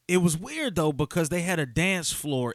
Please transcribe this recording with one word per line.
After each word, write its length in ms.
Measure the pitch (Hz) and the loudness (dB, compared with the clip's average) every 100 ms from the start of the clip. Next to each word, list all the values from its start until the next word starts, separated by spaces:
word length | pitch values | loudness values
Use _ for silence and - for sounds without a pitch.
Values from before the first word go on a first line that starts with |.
| - | 0
It 100 | 180 | 4
was 180 | 175 160 | 4 2
weird, 380 | 226 311 285 | -6 -4 -2
though, 180 | 175 156 | 0 0
because 360 | 135 147 175 160 | 0 -2 0 0
they 140 | 175 | 0
had 160 | 170 175 | -2 -2
a 80 | 139 | -2
dance 460 | 113 185 185 156 | 0 0 0 -2
floor 420 | - 151 135 120 | -4 -2 0 -2